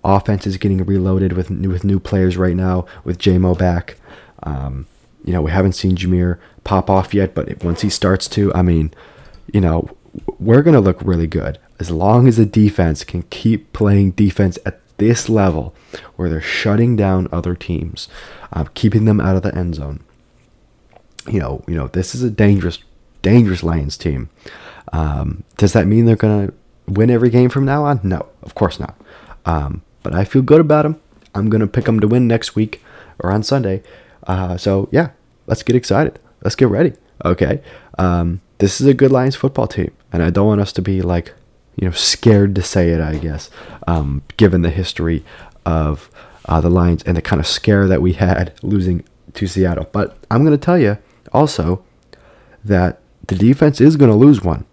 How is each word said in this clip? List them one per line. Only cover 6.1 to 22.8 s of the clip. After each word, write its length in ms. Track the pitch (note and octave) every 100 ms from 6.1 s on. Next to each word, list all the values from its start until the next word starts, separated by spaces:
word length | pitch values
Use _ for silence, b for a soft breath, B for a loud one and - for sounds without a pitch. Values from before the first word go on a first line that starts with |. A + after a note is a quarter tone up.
| F2+ F2+ F2 b b
pop 260 | - G2 -
off 240 | F#2+ F#2
yet, 200 | G2+ F#2+
but 140 | - -
if, 140 | -
once 180 | F2 E2
he 80 | G#2
starts 380 | - F#2+ F#2+ -
to, 240 | - G2
I 80 | F2
mean, 320 | F2+ E2 D#2 B B B B B -
you 80 | G#2+
know, 300 | F2+ E2 - - _ - - -
we're 220 | G#2 B2
gonna 180 | D#3+ C#3+
look 220 | F#2+ F2
really 260 | F#2+ F2 D#2+
good. 320 | E2+ - - _ -
As 120 | E2+
long 360 | E2 F#2+ A#2+ B2+
as 100 | A2+
the 80 |
defense 580 | G2+ A2 G#2 - E2+ D2+
can 200 | - F2+
keep 500 | - - A2+ G#2+ -
playing 380 | - G#2 G2+ G2
defense 460 | F2+ G2+ - G2 -
at 140 | - - _ -
this 320 | G#2+ A#2+ -
level 460 | A2 F#2+ D#2 B1 B B B B
where 140 | - F2+
they're 120 | D#2+
shutting 540 | - - A2+ G#2 A#2+
down 320 | A2+ G2 F#2 F2+
other 240 | E2+ F2
teams, 520 | F2 - E2 E2 D#2+ - B B B B
uh, 120 | - D2+
keeping 320 | - A2 A2
them 140 | A2 G#2
out 160 | F#2+
of 80 | F#2+
the 120 | F2+
end 200 | - F2
zone. 260 | D2+ C#2+ C#2+ _ _ _ _ _ _ _ _ _ _ _ - -
You 120 | G2+
know, 240 | C2+ C2+ -
you 80 |
know, 120 | E2 B1+
this 280 | F2+ F2+
is 80 | B2
a 80 | B2
dangerous, 480 | G#2 G#2 G2 F2 -